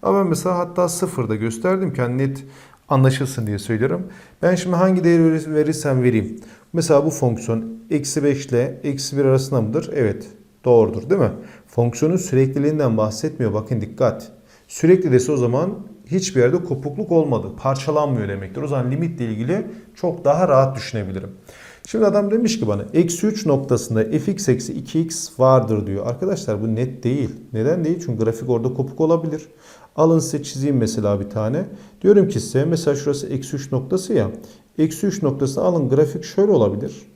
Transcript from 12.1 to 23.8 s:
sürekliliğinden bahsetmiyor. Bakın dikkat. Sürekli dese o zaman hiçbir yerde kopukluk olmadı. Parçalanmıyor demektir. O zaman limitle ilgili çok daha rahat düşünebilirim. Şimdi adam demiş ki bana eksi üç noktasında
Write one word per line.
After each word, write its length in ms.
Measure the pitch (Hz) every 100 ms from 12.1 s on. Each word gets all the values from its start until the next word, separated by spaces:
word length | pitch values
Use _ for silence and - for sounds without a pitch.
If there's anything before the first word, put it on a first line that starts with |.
| 175
sürekliliğinden 800 | - 131 135 135 143 156 135 110
bahsetmiyor. 560 | 107 107 156 156 117
Bakın 280 | 101 107 117
dikkat. 500 | 101 - 127 - - - _ _ _
Sürekli 440 | - 160 180 180
dese 200 | 127 127
o 60 | 147
zaman 320 | 123 127 180 220 - - -
hiçbir 360 | 190 185 131
yerde 220 | 123 175
kopukluk 480 | - 135 147 139 214
olmadı. 360 | 170 151 117 98 98
Parçalanmıyor 680 | 131 135 - 151 151 123 101
demektir. 340 | 98 98 117
O 60 | 143
zaman 240 | 135 123
limitle 340 | 143 165 165 120
ilgili 420 | 107 123 190 - - - -
çok 300 | - - 139
daha 220 | 147 180
rahat 280 | 135 135 135
düşünebilirim. 540 | - 113 95 95 98 - - - - - -
Şimdi 180 | 220 208
adam 260 | 202 202
demiş 280 | 220 240 -
ki 80 | 107
bana 180 | 101 -
eksi 340 | 151 175 - 214
üç 180 | 214 165
noktasında 580 | 135 135 120